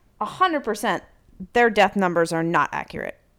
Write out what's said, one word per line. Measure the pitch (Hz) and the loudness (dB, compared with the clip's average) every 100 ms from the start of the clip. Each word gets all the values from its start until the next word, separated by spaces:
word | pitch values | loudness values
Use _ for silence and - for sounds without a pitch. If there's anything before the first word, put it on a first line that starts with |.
| _ - | _ -10
a | - | -8
hundred | - 370 302 | 0 0 0
percent | 285 226 226 175 - _ _ - 185 | -4 -4 -2 -4 -6 _ _ -20 -2
their | 240 233 | 2 4
death | 214 190 202 | 4 2 2
numbers | 185 170 165 | 0 2 0
are | 165 | 0
not | 165 165 139 | 0 0 0
accurate, | - - - - - _ | -4 -10 -10 -12 -12 _